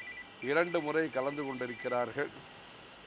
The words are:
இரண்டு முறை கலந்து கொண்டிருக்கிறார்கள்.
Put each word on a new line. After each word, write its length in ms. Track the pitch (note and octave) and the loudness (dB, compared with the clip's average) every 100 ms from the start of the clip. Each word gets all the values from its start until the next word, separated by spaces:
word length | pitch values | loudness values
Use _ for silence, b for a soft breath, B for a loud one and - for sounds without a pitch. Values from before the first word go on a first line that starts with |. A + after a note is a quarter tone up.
| - - - - | -10 -10 -12 -6
இரண்டு 380 | B2 D3+ F3 E3+ | 2 4 6 4
முறை 300 | D3 D#3 D#3 | 4 2 4
கலந்து 340 | B2+ C3+ D3 | 2 0 0
கொண்டிருக்கிறார்கள். 840 | C#3 B2+ B2 A#2 B2+ B2 A#2 A#2+ C#3+ - - - - - - - | -2 -2 -4 -2 0 2 2 0 -2 -4 -16 -18 -18 -18 -18 -18